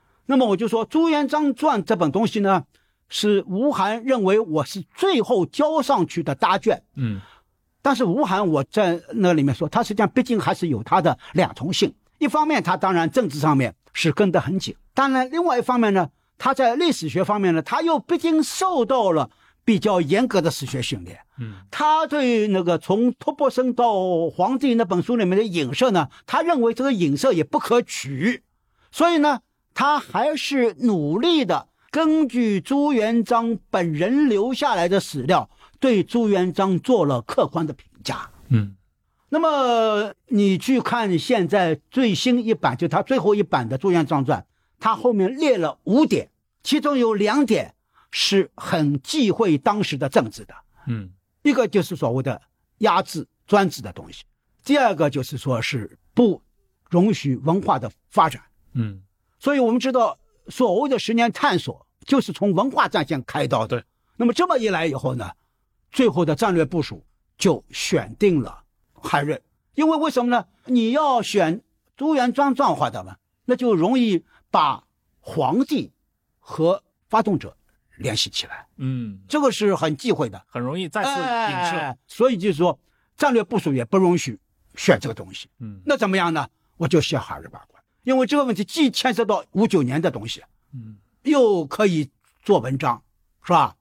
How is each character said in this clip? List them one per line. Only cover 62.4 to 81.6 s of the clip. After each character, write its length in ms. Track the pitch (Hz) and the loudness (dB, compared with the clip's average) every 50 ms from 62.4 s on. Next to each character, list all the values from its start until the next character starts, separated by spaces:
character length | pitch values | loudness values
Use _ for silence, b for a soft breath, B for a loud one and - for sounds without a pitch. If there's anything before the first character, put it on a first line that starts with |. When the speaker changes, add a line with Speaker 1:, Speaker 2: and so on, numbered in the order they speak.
| 196 208 180 | 0 0 2
Speaker 1:
文 160 | 175 226 269 | 0 0 0
化 160 | - 311 247 170 | 0 0 0 0
战 200 | - 185 147 - | 0 -2 -2 -2
线 160 | 160 135 120 | -4 -6 -6
开 240 | - - 147 143 127 | -6 -6 -4 -2 -2
刀 200 | 135 117 110 101 | -2 -2 -2 -2
的。 120 | 127 117 | -4 -6
Speaker 2:
对。 40 | - _ _ _ _ _ _ - | -6 _ _ _ _ _ _ -2
Speaker 1:
那 80 | 233 | 0
么 80 | 240 233 | 0 2
这 140 | - 349 370 | 2 0 2
么 100 | 320 262 | 2 0
一 120 | 220 214 | 0 0
来 180 | 185 160 165 165 | -2 0 -2 -2
以 60 | 135 | -4
后 200 | 131 - 135 127 | -4 -4 -6 -6
呢， 160 | 120 101 90 - - _ _ _ _ _ _ _ _ _ _ | -6 -8 -10 -14 -18 _ _ _ _ _ _ _ _ _ _
最 160 | - - 254 214 | 0 2 2 4
后 160 | 131 175 170 | 4 2 0
的 100 | 156 165 | 0 0
战 200 | - 233 208 180 | 0 0 0 2
略 100 | 165 156 | 2 0
部 180 | 135 180 165 | 0 -2 -4
署 220 | 143 - 101 80 - _ _ _ _ _ _ _ | -4 -4 -8 -14 -20 _ _ _ _ _ _ _
就 240 | - 190 143 107 - _ | 0 2 2 0 -2 _
选 460 | - - - - 196 143 104 95 - - | -12 -10 -4 -2 -2 -2 -2 -4 -4 0
定 240 | 208 202 175 143 | 2 2 2 2
了 220 | 110 92 - - _ _ _ _ _ _ _ _ - | 0 -4 -8 -16 _ _ _ _ _ _ _ _ -6
海 180 | - - 147 | -2 -2 -2
瑞。 200 | 143 147 143 - - _ _ _ _ _ _ | 0 -2 -6 -8 -10 _ _ _ _ _ _
因 140 | - 311 311 | 0 2 2
为 80 | 320 302 | 2 2
为 120 | 311 311 | 0 0
什 140 | - 254 240 | 0 -2 0
么 60 | 240 | 0
呢？ 160 | 240 233 185 - _ _ _ | 0 -2 -2 -6 _ _ _
你 260 | - 254 240 220 226 | 0 0 2 2 2
要 300 | 247 294 311 285 262 233 | 0 0 2 2 0 0
选 400 | 196 - - 202 175 160 170 220 - _ _ _ _ _ _ - | -2 0 0 0 0 0 0 -4 -8 _ _ _ _ _ _ -4
朱 180 | 269 311 311 | -2 0 2
元 160 | 269 247 247 | 2 2 0
璋 240 | - 269 285 277 247 | 0 2 0 0 2
状 180 | - - 196 147 | 2 2 0 2
化 160 | - 151 120 | 0 -2 -4
的 140 | 104 110 92 | -4 -8 -12
嘛， 140 | 95 95 - _ _ _ _ _ | -14 -18 -20 _ _ _ _ _
那 140 | - 247 - | -2 -2 0
就 180 | 254 240 208 | 2 2 2
容 240 | 165 160 202 262 262 | 2 2 2 2 2
易 240 | 240 220 190 160 b b b b b _ | 2 2 0 -2 b b b b b _
把 320 | - 185 156 143 120 - - _ _ _ _ _ _ _ | 0 2 2 2 0 -4 -10 _ _ _ _ _ _ _
皇 460 | _ - - 160 135 123 156 240 269 | _ -8 -4 -2 0 0 0 0 0
帝 260 | - 302 214 117 - _ _ _ _ _ _ _ _ _ _ | 0 -2 -4 -4 -6 _ _ _ _ _ _ _ _ _ _
和 420 | _ - - - 160 170 196 - - _ _ _ _ _ | _ -14 -4 -2 0 0 0 0 -4 _ _ _ _ _
发 120 | - 226 | -2 0
动 160 | 220 214 190 131 | 0 0 -2 -2
者 200 | - - - _ _ _ _ _ _ _ _ - | -4 -8 -16 _ _ _ _ _ _ _ _ -8
联 180 | 98 113 107 | -6 -4 -4
系 140 | - - 110 | -4 -4 -4
起 180 | - - - - | -6 -10 -10 -10
来。 180 | - - - _ _ - | -14 -18 -20 _ _ -10
Speaker 2:
嗯。 420 | 135 131 131 123 117 107 98 95 95 - | -8 -6 -6 -6 -8 -10 -12 -16 -12 -6
Speaker 1:
这 100 | - 202 | -2 0
个 100 | 285 254 | 0 0
是 240 | 196 - 208 202 190 | 0 0 0 0 0
很 200 | 135 147 156 151 - | 0 -2 -4 -4 -4
忌 160 | - 240 175 | -2 -4 -2
讳 160 | 151 143 110 | -2 -2 -6
的。 120 | 98 95 - _ | -6 -12 -20 _
Speaker 2:
很 140 | - 120 | -10 -8
容 180 | 120 127 151 180 | -6 -6 -6 -6
易 80 | 190 214 | -8 -8
再 160 | - 214 - | -6 -6 -4
次 60 | 277 | -4
影 80 | 277 269 | -4 -4
射。 600 | 269 254 240 226 226 208 190 180 | -4 -4 -4 -4 -4 -4 -4 -4